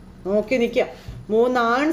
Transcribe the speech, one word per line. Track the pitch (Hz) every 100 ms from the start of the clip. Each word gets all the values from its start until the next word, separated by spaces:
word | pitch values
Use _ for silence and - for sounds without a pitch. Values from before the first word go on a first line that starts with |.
| - - 185
നോക്കി | 208 214 254
നിൽക്കുക. | 233 247 - - - - -
"മൂന്ന് | 220 247 254
ആൺ | 233 247 311